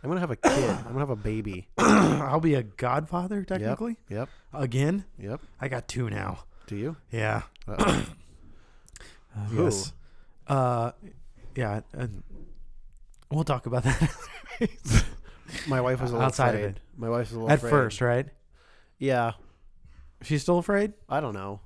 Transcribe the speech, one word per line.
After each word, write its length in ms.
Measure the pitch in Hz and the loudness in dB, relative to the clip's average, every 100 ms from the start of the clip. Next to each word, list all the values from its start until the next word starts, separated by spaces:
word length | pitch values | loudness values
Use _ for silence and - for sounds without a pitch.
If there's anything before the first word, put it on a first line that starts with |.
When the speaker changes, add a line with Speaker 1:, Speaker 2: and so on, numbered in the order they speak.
Speaker 1:
I'm 80 | 135 | -2
gonna 100 | 180 | -2
have 100 | 175 | -2
a 40 | 127 | 2
kid. 340 | - 277 269 | 4 4 2
I'm 140 | 196 107 | 0 -4
gonna 100 | 123 | -4
have 120 | 143 | -2
a 60 | 117 | -2
baby. 520 | 107 110 107 92 - | -2 -4 -4 -6 -10
Speaker 2:
<clears throat> 60 | - | 2
I'll 640 | 233 214 165 151 139 147 | 8 8 8 4 2 2
be 140 | 165 | 4
a 80 | 139 | 4
godfather, 760 | 110 98 123 131 156 175 180 202 | 2 -4 0 0 0 -4 -2 -4
Speaker 1:
Yep. 80 | 185 | -4
Speaker 2:
technically. 500 | 190 - 131 233 226 - | -2 -2 -2 -4 -6 -8
Speaker 1:
Yep. 180 | 101 131 - - | -6 -6 -10 -14
Speaker 2:
Again? 520 | 143 135 120 143 196 190 - | -4 -2 2 2 0 -4 -12
Speaker 1:
Yep. 220 | 95 131 - - | -10 -10 -12 -8
Speaker 2:
I 80 | 135 | -6
got 180 | 127 - | -6 -6
two 220 | - 120 | -4 -4
now. 300 | 104 95 92 - - - | -2 -4 -6 -12 -20 -12
Speaker 1:
Do 100 | 101 | -6
you? 200 | 120 160 - | -6 -8 -8
Speaker 2:
Yeah. 320 | 117 110 107 101 - - | -2 0 -2 -4 -14 -10
Speaker 1:
Uh-oh. 380 | 104 208 - - | 0 2 2 -2
Speaker 2:
<clears throat> 40 | - - - - - - - - - - - - 107 | -10 -20 -20 -20 -20 -20 -20 -20 -20 -20 -20 -14 -8
Uh, 100 | 104 | -4
Speaker 1:
Who? 180 | 113 | 2
Speaker 2:
yes. 280 | - 101 95 - - - - - - | 2 2 -4 -12 -20 -20 -20 -20 -2
Uh, 460 | 139 127 123 117 - 196 120 - - - - | 2 2 2 -2 -6 -18 -18 -20 -16 -12 -4
yeah, 240 | 117 104 - | -2 -4 -6
and 300 | - 123 98 - - - - - - - - - - - | -8 -8 -8 -12 -14 -14 -14 -14 -14 -16 -18 -20 -20 -4
we'll 100 | 151 | -2
talk 240 | 160 131 123 | 0 0 0
about 160 | 123 | 0
that. 320 | 120 123 156 - - - - - | 2 4 2 -2 -14 -16 -14 -4
<laughs> 440 | 226 - 143 113 - - - - - - - | -2 -2 4 4 4 -4 -16 -20 -14 -12 -2
Speaker 1:
My 140 | 131 | 0
wife 200 | 127 127 | 2 0
was 120 | 127 | 0
a 20 | |
little 120 | 117 131 | 2 0
Speaker 2:
Outside 240 | - 127 | 4 2
of 40 | 110 | 4
Speaker 1:
afraid. 160 | 104 98 | -2 -6
Speaker 2:
it. 40 | - - | -12 -8
Speaker 1:
My 120 | 117 | -2
wife 100 | 117 113 | -2 -2
was 20 | |
a 20 | |
little 160 | 117 113 | -4 4
Speaker 2:
At 80 | 143 | 4
Speaker 1:
afraid. 120 | 139 | 6
Speaker 2:
first, 300 | 147 123 - | 4 4 2
right? 280 | 123 120 147 - _ - - - - _ | 2 2 0 -10 _ -20 -20 -20 -20 _
Speaker 1:
Yeah. 360 | 135 127 117 110 - _ - - - - - - | 0 2 2 -2 -14 _ -20 -20 -20 -20 -20 -18
Speaker 2:
She's 200 | - 151 | -2 -2
still 160 | 139 175 | 4 2
afraid? 340 | 170 202 208 208 - | 4 0 0 -4 -4
Speaker 1:
I 120 | 139 | -2
don't 140 | 147 | -2
know. 240 | 101 98 101 | -6 -8 -10